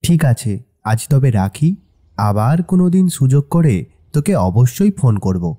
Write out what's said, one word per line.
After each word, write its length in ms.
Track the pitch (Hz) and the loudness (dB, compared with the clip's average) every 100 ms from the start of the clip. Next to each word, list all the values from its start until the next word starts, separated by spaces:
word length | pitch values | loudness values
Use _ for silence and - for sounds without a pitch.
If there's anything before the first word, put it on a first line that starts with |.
ঠিক 220 | - 170 151 | 0 0 2
আছে, 340 | 117 - 98 - _ | 0 -2 -8 -10 _
আজ 160 | - 110 - | -4 -4 0
তবে 240 | 143 135 | 0 2
রাখি, 440 | 110 95 - 156 196 _ _ _ - | 0 -2 0 -2 -2 _ _ _ -6
আবার 460 | 104 101 110 160 | -2 0 0 -2
কোনোদিন 460 | 170 185 180 180 185 | 0 0 2 2 0
সুযোগ 340 | - 135 143 139 | 0 2 2 0
করে 360 | 170 160 95 - _ _ | 0 2 0 -4 _ _
তোকে 220 | 147 147 180 | -6 -2 0
অবশ্যই 560 | 92 92 123 - 202 | 0 2 0 2 -2
ফোন 260 | 196 127 104 | 2 0 0
করব। 380 | 98 92 85 | -2 -4 -4